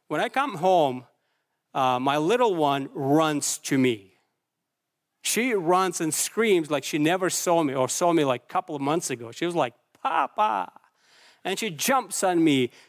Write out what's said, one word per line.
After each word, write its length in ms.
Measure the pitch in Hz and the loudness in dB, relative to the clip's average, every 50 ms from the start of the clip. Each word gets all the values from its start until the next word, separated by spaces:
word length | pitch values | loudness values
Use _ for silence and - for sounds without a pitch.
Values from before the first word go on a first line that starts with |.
| _ | _
When 120 | - 156 151 | -6 -4 -4
I 120 | 202 240 | -4 -2
come 240 | - 262 277 262 254 | -2 -2 -2 -2 -2
home, 500 | 156 160 190 185 175 151 135 123 127 123 _ _ _ _ _ _ _ _ _ _ _ _ _ - | -2 2 4 4 4 4 2 0 -4 -10 _ _ _ _ _ _ _ _ _ _ _ _ _ -4
uh, 240 | 143 135 127 127 123 | 0 0 2 2 2
my 180 | 127 139 139 | 0 0 0
little 380 | 151 151 165 226 247 247 226 185 | 0 2 2 2 2 2 2 2
one 340 | 165 151 143 139 139 135 - - | 2 2 0 0 0 -4 -6 -8
runs 640 | - 139 135 143 156 160 156 151 143 131 - - - - | -4 0 2 4 4 4 2 0 -2 -4 -4 -6 -6 -6
to 120 | - 147 | -2 0
me. 380 | 135 131 127 117 104 98 92 _ _ _ _ _ _ _ _ _ _ _ _ _ _ _ _ _ _ _ _ _ _ | 2 2 2 2 -2 -6 -18 _ _ _ _ _ _ _ _ _ _ _ _ _ _ _ _ _ _ _ _ _ _
She 320 | - - - 208 233 262 233 | -6 -4 -2 0 0 0 0
runs 480 | 196 165 160 180 185 190 185 175 - | 0 2 2 2 2 2 0 -2 -2
and 140 | 175 156 147 | -4 -4 -2
screams 560 | - - - - 208 226 226 196 175 156 143 | -4 -4 -4 -2 0 2 4 4 2 2 0
like 140 | 151 139 - | -2 -4 -4
she 120 | - - | -4 -2
never 320 | 156 151 156 175 190 185 175 | 0 0 2 0 0 0 -2
saw 340 | - - - 185 170 165 165 | -2 -2 0 0 2 2 2
me 120 | 143 127 | 0 0
or 140 | 139 131 127 | 0 -2 -2
saw 240 | - - 180 175 170 | -2 0 0 2 2
me, 100 | 165 147 | 2 2
like, 200 | 139 123 117 _ | 2 0 -2 _
a 20 | |
couple 280 | - - 180 - - 160 | -6 -6 -6 -4 -4 -6
of 60 | 143 | -6
months 300 | 139 139 151 180 - - | -2 -2 -2 -2 -2 -6
ago. 200 | 139 117 120 113 117 | -8 -8 -10 -12 -10
She 120 | - 165 | -6 -6
was 100 | 175 170 | -4 -2
like, 200 | 170 143 120 - _ _ _ _ _ - | -2 -2 -2 -4 _ _ _ _ _ -6
"Papa." 720 | 269 - - 277 254 - - 208 214 220 196 180 - - - _ _ _ _ _ _ _ _ - - _ _ - | -4 -2 -2 -2 -2 -2 -2 -2 0 0 -2 -4 -6 -10 -20 _ _ _ _ _ _ _ _ -20 -20 _ _ -8
And 140 | 180 190 196 | -8 -6 -4
she 100 | 233 220 | -6 -6
jumps 560 | 165 139 - - 269 262 233 185 - - - | -6 -4 -2 0 0 0 0 -2 -6 -2 0
on 180 | 190 180 170 165 | 0 2 4 4
me. 280 | 160 143 135 127 120 _ - - | 4 4 4 2 0 _ -10 -20